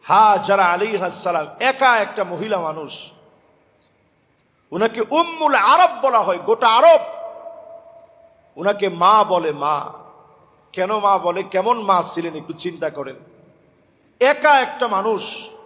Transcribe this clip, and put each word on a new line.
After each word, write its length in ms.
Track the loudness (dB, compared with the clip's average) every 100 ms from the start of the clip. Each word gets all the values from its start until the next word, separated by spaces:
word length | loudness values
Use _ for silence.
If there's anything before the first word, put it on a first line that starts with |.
হাজারা 600 | 2 4 4 4 2 2 2
আলাইহিস 480 | 2 -2 -4 -6
সালাম 340 | -6 -4 -4 -6 -4
একা 380 | -4 2 2 2
একটা 260 | 0 -4
মহিলা 360 | -6 -6 -6 -4
মানুষ, 520 | -4 -10 -12 -16 -18 _ _ _ _ _ _ _ _ _ _ _ _ _ _ _ _
উনাকে 300 | -4 -4 -2 -2
উম্মুল 460 | -2 -2 -4 -2 0
আরব 360 | 4 4 4 2
বলা 180 | 0 0
হয়, 180 | 0 -4
গোটা 300 | -2 0 2
আরব 340 | 6 6 6 2 -12 -14 -16 -18 -20 -20 -20 -20 -20 _ _ _ _ _ -4
উনাকে 340 | -2 0 -4
মা 340 | 2 4 6
বলে। 280 | 4 2 0
মা 420 | -4 -2 -2 -6 -14 -20 -20 _ _ _ _ _
কেন 280 | -6 -4 0
মা 180 | 2 2
বলে, 260 | 0 -4
কেমন 380 | -4 -2 0 -2
মা 220 | 2 0 0
ছিলেন 220 | -6 -8 -10
একটু 180 | -14
চিন্তা 360 | -10 -10 -6 -8
করেন। 260 | -8 -12 -14 -20 _ _ _ _ _ _ _ _ _
একা 420 | 0 2 4 4
একটা 260 | 2 -4 -4
মানুষ 640 | -2 -2 -4 -6 -12 -16 -20